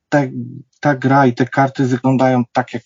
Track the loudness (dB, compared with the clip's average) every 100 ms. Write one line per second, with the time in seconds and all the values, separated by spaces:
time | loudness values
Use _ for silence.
0 | _ -2 -2 -6 -12 -14 -20 _ -2 0
1 | 2 4 2 2 -2 0 -2 0 -2 0
2 | 0 2 2 2 0 -4 -6 -8